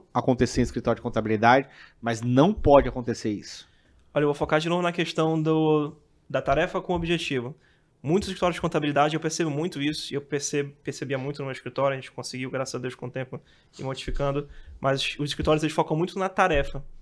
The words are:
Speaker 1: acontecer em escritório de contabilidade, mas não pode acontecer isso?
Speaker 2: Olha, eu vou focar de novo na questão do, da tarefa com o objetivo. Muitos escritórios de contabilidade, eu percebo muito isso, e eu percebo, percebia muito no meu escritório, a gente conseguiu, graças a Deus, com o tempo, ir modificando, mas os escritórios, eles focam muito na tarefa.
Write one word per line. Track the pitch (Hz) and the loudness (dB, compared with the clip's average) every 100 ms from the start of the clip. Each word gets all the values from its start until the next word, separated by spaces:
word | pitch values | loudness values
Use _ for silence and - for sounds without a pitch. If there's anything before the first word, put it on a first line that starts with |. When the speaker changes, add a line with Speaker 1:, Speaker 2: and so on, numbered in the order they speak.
| - | -4
Speaker 1:
acontecer | 123 127 123 123 - | -2 0 2 2 0
em | |
escritório | 120 - 120 113 | -2 -2 -2 -2
de | |
contabilidade, | 120 113 110 110 113 131 139 - - _ | -2 -2 0 4 6 6 4 -8 -20 _
mas | 113 113 | -6 -2
não | 120 123 165 | 2 6 6
pode | 214 - 139 123 | 6 8 8 8
acontecer | 127 123 113 113 | 0 -4 -4 -4
isso? | 101 - - - _ _ _ _ | -4 -8 -16 -20 _ _ _ _
Speaker 2:
Olha, | 147 | 0
eu | 147 | 0
vou | 143 | 0
focar | 151 156 | 0 2
de | 165 | 2
novo | 175 | 0
na | 175 | 0
questão | 175 165 - 160 160 | 0 -2 0 0 2
do, | 156 160 156 156 147 151 _ _ - | 2 4 4 4 0 -6 _ _ -6
da | 131 | -2
tarefa | 131 139 180 185 | 0 2 2 -2
com | 185 | -2
o | 175 | -2
objetivo. | 165 170 - 135 120 156 _ _ _ _ | 0 -2 -2 -4 -6 -10 _ _ _ _
Muitos | 120 180 196 | -2 0 0
escritórios | 185 180 170 | -2 -2 0
de | |
contabilidade, | 170 160 147 139 147 151 | -2 0 0 2 2 0
eu | |
percebo | 160 - 165 | -2 -2 -2
muito | 143 175 143 | -2 -4 -2
isso, | 143 151 - | -4 -4 -6
e | 139 | -8
eu | |
percebo, | 139 143 - 143 143 139 | -4 -4 -2 -4 -4 -8
percebia | - 127 131 135 | -10 -8 -6 -6
muito | 131 143 | -6 -8
no | 135 | -8
meu | |
escritório, | 127 - 123 139 135 | -10 -8 -2 0 -2
a | |
gente | 123 | -8
conseguiu, | - 123 127 131 | -12 -10 -8 -6
graças | 131 131 131 | -6 -6 -6
a | |
Deus, | 127 123 | -8 -10
com | 123 | -10
o | |
tempo, | 131 127 127 - _ _ - | -8 -10 -12 -16 _ _ -10
ir | |
modificando, | 135 135 - - 143 139 143 - - - | -8 -8 -4 -2 0 -2 -6 -12 -20 -4
mas | 135 135 - - | -2 0 -2 -4
os | 143 | -6
escritórios, | - 147 156 | -2 0 2
eles | 156 151 | 2 0
focam | 156 156 | 0 -2
muito | 175 - | -2 -2
na | 190 | -2
tarefa. | 190 185 151 139 139 - - | 2 2 2 0 -6 -12 -16